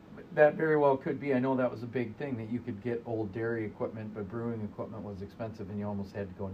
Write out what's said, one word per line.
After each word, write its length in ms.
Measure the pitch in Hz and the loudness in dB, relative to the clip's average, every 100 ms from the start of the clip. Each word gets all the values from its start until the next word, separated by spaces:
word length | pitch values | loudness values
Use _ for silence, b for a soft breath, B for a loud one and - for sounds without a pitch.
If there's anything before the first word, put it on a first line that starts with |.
| - - - | -18 -16 0
that 200 | 151 151 | 8 8
very 220 | 151 160 151 | 8 4 6
well 200 | 143 135 | 6 6
could 240 | - - | 2 -2
be. 120 | 139 | 2
I 60 | 127 | 2
know 160 | 135 | 4
that 160 | 131 123 | 4 2
was 140 | 110 | 0
a 20 | 120 | -4
big 300 | 127 113 - | -2 -2 -4
thing, 200 | 143 117 | -6 -4
that 120 | 110 | -4
you 80 | 120 | -4
could 240 | 120 101 | -4 -6
get 200 | 120 117 120 | -2 -4 -2
old 260 | 113 101 | -2 -2
dairy 320 | 110 113 117 | -2 -2 0
equipment, 480 | 104 - - 113 107 | -2 -4 -4 -4 -8
but 140 | 107 95 | -6 -6
brewing 340 | 117 117 113 | -4 -4 -4
equipment 420 | 101 - 95 107 | -4 -6 -8 -8
was 180 | 107 92 | -8 -8
expensive 480 | 98 - 110 101 95 | -10 -8 -8 -8 -8
and 80 | 104 | -4
you 80 | 104 | -2
almost 260 | 101 95 | -4 -4
had 140 | 104 92 | -6 -6
to 60 | |
go 140 | 90 95 | -6 -6